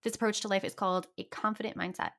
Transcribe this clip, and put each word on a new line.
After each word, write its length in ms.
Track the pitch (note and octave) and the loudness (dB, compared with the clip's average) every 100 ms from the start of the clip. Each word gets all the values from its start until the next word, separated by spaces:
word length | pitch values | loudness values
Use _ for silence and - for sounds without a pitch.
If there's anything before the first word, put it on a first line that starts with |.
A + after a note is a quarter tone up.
This 100 | A#3 | -4
approach 280 | A3+ A3+ G#3 | 2 2 2
to 60 | G#3+ | 2
life 160 | G3 | 2
is 120 | F#3+ - | 2 0
called 320 | F#3+ F#3 F3+ - | 2 2 0 -12
a 60 | |
confident 520 | F#3+ - G#3+ A3 G#3+ - | -10 -2 -2 0 -4 -2
mindset 360 | F3+ F3+ - | -4 -2 -4